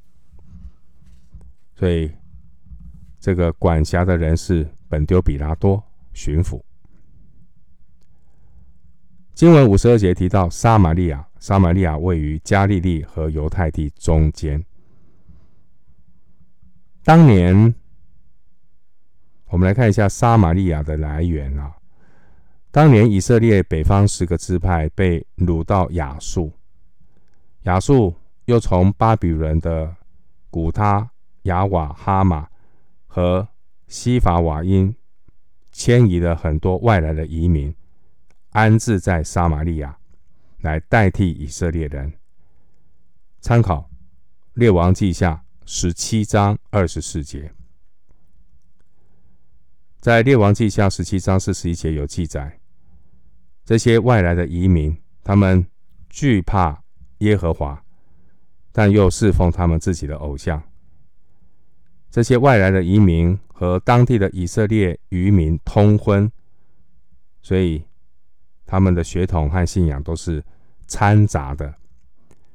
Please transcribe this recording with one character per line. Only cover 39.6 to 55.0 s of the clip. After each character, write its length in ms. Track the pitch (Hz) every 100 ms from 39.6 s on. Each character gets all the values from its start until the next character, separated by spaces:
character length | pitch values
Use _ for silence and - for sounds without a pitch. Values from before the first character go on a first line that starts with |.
利 140 | 80 80
亚， 200 | 71 - - - - - - -
来 200 | 78 78
代 280 | - 117 98
替 220 | - 95
以 160 | 73 73
色 240 | - 85
列 160 | 82 73
人。 260 | 69 71 - - - - - - - - - - - - -
参 200 | - 120
考 300 | 107 76 - - - - - - -
《列 160 | - 117
王 240 | 90 85
记 180 | 110 101
下》 320 | 85 92 78 - - -
十 260 | - 87
七 320 | 85 - 110
章 320 | 104 107 101 104 -
二 180 | 107 87
十 140 | -
四 220 | - 85
节。 280 | 71 71 76 - - - - - - - - - - - - - - - - - - - - - - - - -
在 220 | - 117
《列 160 | 120 131
王 160 | 101
记 160 | 101 110
下》 180 | 95 101
十 160 | -
七 160 | 87 98
章 200 | 92 95
四 120 | -
十 160 | 92 87
一 40 |
节 180 | 82 80
有 140 | 76 71
记 200 | - 82
载， 340 | 78 69 - - - - - - - - - - - -
这 120 | 113
些 220 | 120 113
外 220 | 117 117
来 120 | 87
的 140 | 87 82
移 180 | 87 92
民， 300 | 87 76 80